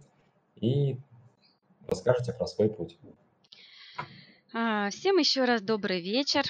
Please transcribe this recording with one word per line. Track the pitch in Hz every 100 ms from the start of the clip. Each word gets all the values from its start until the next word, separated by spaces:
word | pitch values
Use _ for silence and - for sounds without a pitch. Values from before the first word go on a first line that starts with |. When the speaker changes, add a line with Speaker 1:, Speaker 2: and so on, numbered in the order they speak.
| - _ _ _ _ -
Speaker 1:
и | 110 143 139 123 - - - _ _ _ _ _ -
расскажете | - 120 123 120
про | - 85
свой | - 107
путь. | - 82 - - - _ _ _ - - - - - - - - _ _
Speaker 2:
А, | 226 233 214 202
всем | 196 381 392
еще | 277 269 247
раз | 233
добрый | 196 220 196 185
вечер. | 175 233 285 294